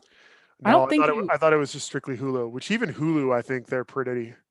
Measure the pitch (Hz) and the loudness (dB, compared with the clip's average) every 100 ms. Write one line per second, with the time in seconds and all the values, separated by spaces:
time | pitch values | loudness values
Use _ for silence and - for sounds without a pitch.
0 | _ _ _ _ _ - 208 285 262 302 | _ _ _ _ _ -4 4 4 6 4
1 | - 226 180 151 160 156 143 143 - 143 | 2 2 0 2 4 4 0 -6 -8 -8
2 | 143 123 135 131 117 123 - 220 202 - | -6 -6 -4 -4 -4 -8 -4 -2 -2 -2
3 | 156 156 131 120 117 131 113 131 120 135 | 0 0 2 0 -2 -6 -4 -6 -6 -6
4 | 123 123 113 123 _ | -4 -4 -8 -12 _